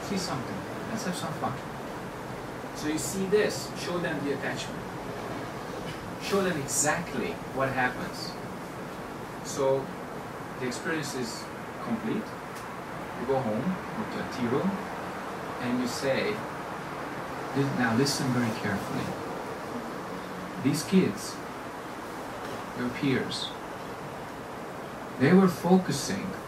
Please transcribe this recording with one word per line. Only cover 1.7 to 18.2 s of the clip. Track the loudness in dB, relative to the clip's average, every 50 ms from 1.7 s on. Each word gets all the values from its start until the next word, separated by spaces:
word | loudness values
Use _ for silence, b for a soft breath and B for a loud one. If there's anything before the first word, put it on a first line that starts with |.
| -6 -6 -6 -6 -6 -6 -6 -6 -8 -8 -6 -6 -6 -6 -6 -6 -6 -6 -6 -6 -6
So | -2 0 0
you | 2 2
see | 0 0 0 2 4
this, | 6 6 6 6 4 2 -2 -4 -4 -6 -4
show | -2 -2 0 0
them | 0 0 0 0 0
the | 0 0
attachment. | 0 0 -2 -2 -2 -4 -4 -6 -6 -6 -6 -6 -6 -6 -6 -6 -6 -6 -6 -4 -4 -6 -6 -6 -6 -6 -6 -6 -6 -6 -6 -6 -6 -6 -6 -6 -6
Show | 0 2 4 4
them | 6 4 2 2
exactly | 0 0 2 4 4 4 4 2 0 -2 0 0 0 0 -2 -4 -6 -4 0
what | 2 2 2
happens. | 4 4 2 2 2 -2 -4 -4 -4 -6 -6 -6 -6 -6 -6 -6 -6 -8 -8 -8 -8 -8 -8 -8 -8 -8 -8 -8 -8 -8 -8 -8 -8 -8 -6
So | -4 0 4 6 6 6 4 2 -2 -6 -8 -8 -8 -8 -8 -8 -8 -8 -8 -8 -8 -6 -4
the | -4
experience | -2 -2 -2 -2 0 0 0 0 -2 -2
is | -2 -2 -2 -4 -6 -6 -8 -8 -8 -8 -8 -8 -6 -2
complete. | -2 -2 0 0 0 0 0 -2 -4 -6 -8 -8 -8 -8 -8 -8 -8 -8 -8 -8 -8 -8 -6 -6 -6 -6 -4
You | 0 2
go | 2 4
home, | 4 2 2 2 2 2 0 0 -4 -4 -4
go | -4 -4 -4
to | -4 -4
a | -4 -4 -2
tea | 0 2 2
room, | 2 4 4 2 2 0 -2 -4 -6 -6 -6 -6 -6 -6 -6 -6 -6 -6 -6 -6 -4 -2
and | 0 2 2 2
you | 2 0
say, | 0 2 2 2 4 4 2 2 0 0 -4 -4 -6 -6 -6 -6 -6 -6 -6 -6 -6 -6 -6 -6 -4 -6 -6 -6 -6 -6 -4 0 2
"Li-, | 2 2 4 4 4
now | 4 6 6
listen | 6 6 6 4 2